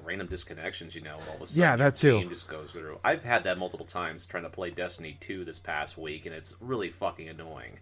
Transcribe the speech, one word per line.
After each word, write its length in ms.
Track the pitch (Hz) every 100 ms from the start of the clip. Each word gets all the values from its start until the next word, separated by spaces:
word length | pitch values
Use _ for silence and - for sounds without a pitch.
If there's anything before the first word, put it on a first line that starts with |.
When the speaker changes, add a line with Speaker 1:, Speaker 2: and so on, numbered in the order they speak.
Speaker 1:
random 240 | 80 95 90
disconnections, 640 | 90 - 78 87 - 82
you 60 | 85
know, 140 | 76
all 220 | 78 80 80
of 60 |
a 40 | -
sudden 140 | 151
Speaker 2:
Yeah, 160 | 165 120
that 260 | 139 135
Speaker 1:
your 100 | 147
Speaker 2:
too. 60 | 110
Speaker 1:
game 80 | 87
just 200 | 85 -
goes 240 | 78 76
through. 260 | 85 78 76
I've 200 | 127 156
had 220 | 120 117
that 120 | 92 92
multiple 300 | 92 - 82
times 400 | 90 85 80 -
trying 160 | 90
to 80 | 82
play 200 | 95 87
Destiny 460 | 87 90 - 80 71
two 260 | - 95 82
this 120 | 78
past 380 | - 76 73 -
week, 300 | 78 76 87
and 80 |
it's 220 | 78 - -
really 300 | 120 123 87
fucking 360 | - 92 - 80
annoying. 520 | 80 82 69 58 -